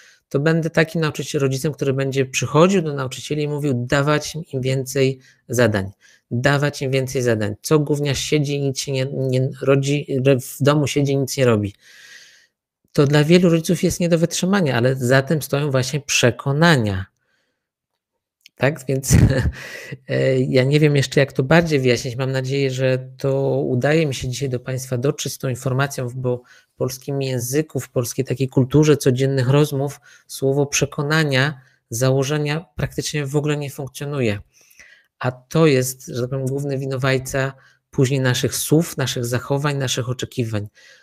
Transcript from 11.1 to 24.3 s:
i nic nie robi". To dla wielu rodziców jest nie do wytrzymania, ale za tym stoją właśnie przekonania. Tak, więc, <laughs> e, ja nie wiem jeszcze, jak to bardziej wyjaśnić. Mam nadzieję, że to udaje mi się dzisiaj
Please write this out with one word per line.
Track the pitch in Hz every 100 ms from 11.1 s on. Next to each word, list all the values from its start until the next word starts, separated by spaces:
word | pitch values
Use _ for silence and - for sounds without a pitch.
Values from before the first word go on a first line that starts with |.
i | 139
nic | 131 -
nie |
robi". | 123 110 101 - - - - - - _ _ _ _ _ _
To | - 139
dla | 147
wielu | 147 180 180
rodziców | 165 165 175
jest | 180 -
nie | 170
do | 165
wytrzymania, | 165 - 180 202 156 123
ale | 123 135
za | 120 135
tym | 131 160
stoją | - 143 147
właśnie | 131 127 147
przekonania. | - - 123 113 139 139 170 143 107 95 95 _ _ _ _ _ _ _ _ _ _ _ _ _ _ -
Tak, | 131 160 -
więc, | 135 131 - 123 135 - -
<laughs> | - - - 135 -
e, | 131 135 131
ja | 139 135
nie | 131 147
wiem | 151 143
jeszcze, | 131 -
jak | 135
to | -
bardziej | 131 160 170 147
wyjaśnić. | 127 117 131 120
Mam | 131
nadzieję, | 131 131 139 135
że | 131 131 131 131 -
to | 135 135 135 131
udaje | 147 127 139 160 156
mi |
się | 123
dzisiaj | 131